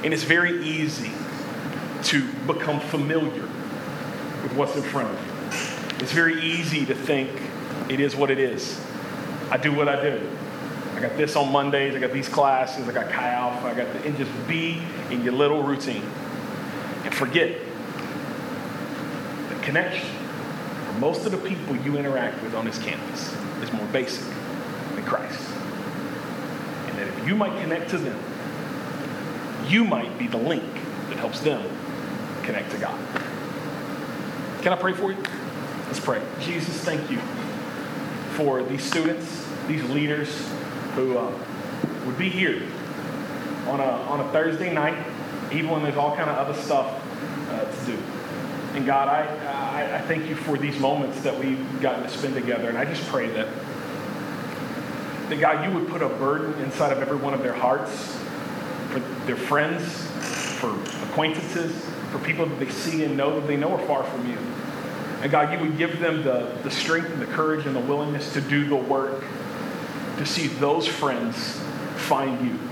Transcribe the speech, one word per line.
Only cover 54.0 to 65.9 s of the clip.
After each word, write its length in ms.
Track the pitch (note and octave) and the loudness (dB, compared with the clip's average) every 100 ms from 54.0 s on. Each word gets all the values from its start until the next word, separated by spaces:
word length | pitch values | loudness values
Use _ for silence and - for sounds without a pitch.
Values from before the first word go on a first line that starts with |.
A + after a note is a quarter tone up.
| - - - - - - - - - - - - - | -4 -4 -4 -4 -6 -4 -4 -4 -4 -4 -4 -4 -2
that, 100 | D3 | 4
God, 300 | D#3 D#3 F3+ | 6 6 2
you 80 | F3+ | 2
would 100 | - | 0
put 140 | E3 | 0
a 80 | C#3+ | 0
burden 500 | B2 C3+ D3+ D#3 D3+ | 2 2 2 0 -2
inside 280 | C3 - D3 | -2 2 2
of 80 | C3+ | 4
every 180 | C3 C#3+ | 2 0
one 180 | C#3 C#3 | 2 2
of 80 | |
their 100 | C3 | 2
hearts 640 | A2+ B2+ C#3 - - - - - - - - - - - | 2 4 4 0 -4 -4 -6 -6 -6 -4 -4 -4 -4 -2
for 100 | C3 A#2+ - - | -2 -2 -4 -2
their 100 | B2 | -2
friends, 720 | B2+ D3 D#3 F3 - - - - - - - - | 2 4 4 2 -2 -4 -4 -4 -4 -2 -2 -2
for 140 | A#2+ G2 - - G#2 | 0 -2 -4 -6 -2
acquaintances, 760 | - D#3 D#3 - F3 E3 E3 - - - | 2 2 2 -2 -2 -2 -2 -6 -6 -4
for 60 | D3 | -4
people 280 | - D#3+ D#3+ | -2 2 2
that 120 | C#3 | 2
they 100 | C3+ | -2
see 340 | - E3 D#3+ | -2 0 2
and 120 | D3+ C3+ | 2 4
know 240 | C#3 D#3 | 2 2
that 60 | C#3+ | 2
they 120 | C#3+ | 2
know 160 | D3+ | 2
are 120 | F#3 - | 2 2
far 180 | C#3 | 2
from 240 | C3 B2+ B2 | 2 -2 -2
you. 100 | A#2 A#2+ - - - - - - - | -2 -4 -4 -6 -4 -6 -4 -4 -2
And 100 | C#3 | 4
God, 220 | D3+ D3 | 4 4
you 60 | E3 | 2
would 180 | D#3 C#3+ | 0 2
give 220 | E3 | 2